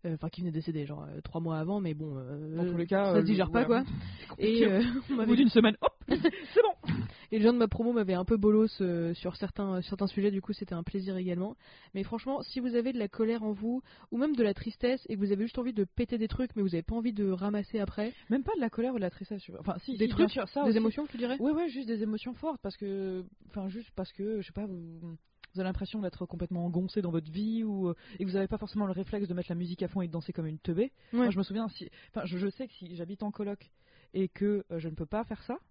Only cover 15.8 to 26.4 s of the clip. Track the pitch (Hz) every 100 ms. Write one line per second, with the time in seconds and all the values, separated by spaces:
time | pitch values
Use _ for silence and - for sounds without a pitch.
15.8 | 190 - 240 240 220 - 254 - 196 170
16.8 | 165 226 233 208 202 185 202 208 196 220
17.8 | 196 - 214 - - 254 269 415 240 -
18.8 | 240 247 185 - 190 208 - 175 - 180
19.8 | - 233 226 - 208 269 196 285 285 220
20.8 | 220 220 302 226 240 269 254 311 339 254
21.8 | 233 226 214 214 247 240 311 277 196 -
22.8 | 202 196 190 185 180 _ - 208 190 196
23.8 | 220 - 185 - 202 220 185 180 208 180
24.8 | 165 165 170 165 _ _ - 180 185 185
25.8 | 196 214 185 - 180 170